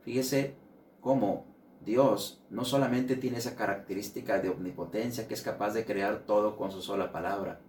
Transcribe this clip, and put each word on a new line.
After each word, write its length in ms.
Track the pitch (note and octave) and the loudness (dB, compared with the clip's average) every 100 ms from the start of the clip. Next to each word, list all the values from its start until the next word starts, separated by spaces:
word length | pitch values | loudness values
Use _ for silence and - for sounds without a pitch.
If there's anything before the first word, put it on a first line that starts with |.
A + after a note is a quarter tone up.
Fíjese 540 | - B2 B2+ C#3 C#3+ - - - - - | -2 -2 2 2 0 -6 -20 -20 -20 -8
cómo 460 | B2 C3+ G2+ - - - - - | 2 4 4 0 -6 -20 -20 -14
Dios 580 | - A#2 C#3 - - - - | 0 6 6 4 -2 -10 -10
no 140 | G#2 | -6
solamente 520 | B2+ C#3 B2+ B2 B2+ B2+ | 0 2 4 2 2 0
tiene 220 | B2+ - | 0 -2
esa 180 | B2 - | -4 -2
característica 840 | G#2 G2 - G2 G#2 - - - | -2 -2 -4 -6 -4 -8 0 0
de 100 | F#2+ | 2
omnipotencia 760 | F2+ F2+ - - G#2+ B2 A#2 A2 | -2 -4 -6 -4 -2 -2 -4 -6
que 60 | |
es 80 | - | -6
capaz 300 | A#2 - G#2 | -4 -2 0
de 140 | A2 A2 | 0 -2
crear 380 | G2 G2 G#2 - | 0 0 -2 2
todo 300 | G#2 G#2 G#2+ | 4 4 0
con 140 | F#2+ | -6
su 120 | F#2+ | -6
sola 300 | F#2+ G2+ F2+ | -4 -2 -2
palabra 480 | - F3+ G3+ F#3+ - | -2 -4 -2 -4 -8